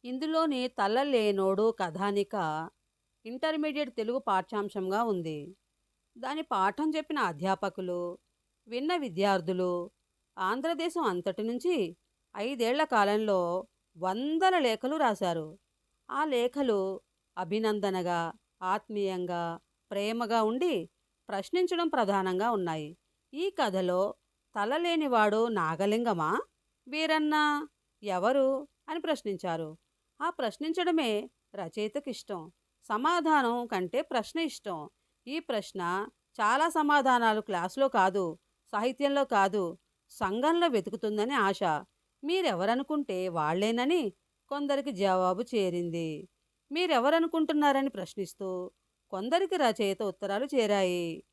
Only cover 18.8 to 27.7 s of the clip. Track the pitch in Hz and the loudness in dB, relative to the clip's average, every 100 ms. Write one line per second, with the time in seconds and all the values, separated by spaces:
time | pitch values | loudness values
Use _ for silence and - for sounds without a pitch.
18.8 | - 208 196 185 180 175 170 170 _ _ | -4 -4 -2 -2 -4 -4 -4 -8 _ _
19.8 | _ 202 208 233 233 233 220 247 359 233 | _ -4 -2 -2 0 2 2 2 0 0
20.8 | 165 _ _ _ - 202 190 349 359 339 | -4 _ _ _ -8 -8 -2 0 2 0
21.8 | 330 285 202 196 190 185 226 220 175 160 | 0 2 2 2 2 0 0 0 -2 -4
22.8 | 151 175 _ _ _ 277 381 370 240 190 | -6 -12 _ _ _ -6 -4 0 -2 0
23.8 | 180 180 202 - _ _ _ 214 208 294 | 0 2 0 -4 _ _ _ -4 -2 0
24.8 | 349 330 294 240 214 214 233 208 160 160 | 0 0 2 4 4 4 2 2 0 0
25.8 | 202 220 233 180 156 214 539 _ _ _ | 0 2 0 0 0 0 -4 _ _ _
26.8 | - 294 320 311 302 302 302 294 302 | -10 -4 0 2 2 2 2 0 -4